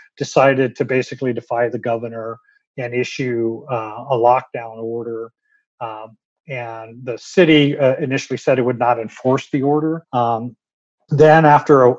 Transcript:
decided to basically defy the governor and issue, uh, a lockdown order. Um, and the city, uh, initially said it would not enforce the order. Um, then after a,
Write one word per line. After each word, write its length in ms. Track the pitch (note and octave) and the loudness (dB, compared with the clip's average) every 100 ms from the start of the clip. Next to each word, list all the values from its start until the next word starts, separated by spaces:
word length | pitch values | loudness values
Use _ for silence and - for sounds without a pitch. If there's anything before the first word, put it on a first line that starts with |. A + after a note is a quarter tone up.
| _ - | _ -12
decided 580 | C#3 C#3+ C3+ C3 C3 - | -2 2 4 2 -2 -2
to 100 | C3 | -2
basically 480 | C3 - C3 C3 | -2 -4 -6 -6
defy 360 | A#2 - A#2+ A#2+ | -6 -6 -4 -2
the 100 | A#2 | -4
governor 580 | A#2+ A#2 A#2 A2+ A2+ A2+ _ _ _ - | -6 -6 -6 -12 -12 -14 _ _ _ -12
and 160 | A#2+ | -8
issue, 680 | B2 B2 - B2+ A#2 A2+ A2+ - | -6 -6 -6 -4 -4 -4 -6 -8
uh, 340 | A#2 A2 A2+ C3+ | -8 -8 -10 -4
a 60 | B2 | 0
lockdown 640 | A#2+ B2+ - B2 A#2 A2+ | 2 2 -2 -12 -12 -12
order. 540 | A2+ A#2 A#2 A2+ A2+ _ _ _ _ - | -10 -8 -8 -10 -12 _ _ _ _ -14
Um, 360 | A#2 G#2+ A2 A2 _ _ - | -12 -12 -16 _ _ _ -14
and 560 | C3 A#2 A2+ A2+ A#2+ | -12 -10 -12 -16 -14
the 140 | B2+ A2+ | -10 -10
city, 600 | - F#3+ E3 D3+ C#3+ D3 | -4 2 4 4 2 0
uh, 180 | C3 C3 | 0 0
initially 400 | C3+ C3+ - B2+ | -4 -6 -6 -6
said 200 | - B2+ | -2 0
it 60 | |
would 160 | B2 A#2+ | 0 -2
not 200 | B2 A#2 | -2 -2
enforce 500 | A2 - B2+ C3+ - | -4 -6 -2 -2 -2
the 120 | C#3+ | -2
order. 420 | C#3 D3+ D#3 E3 - | 0 0 -2 -6 -6
Um, 420 | B2 A#2 A2+ B2 - _ _ _ _ - | -2 -2 -2 -6 -14 _ _ _ _ -4
then 360 | D3 D#3 D#3+ D#3 | 4 6 8 6
after 400 | D3 - C#3 | 4 6 6
a, 100 | B2 | 6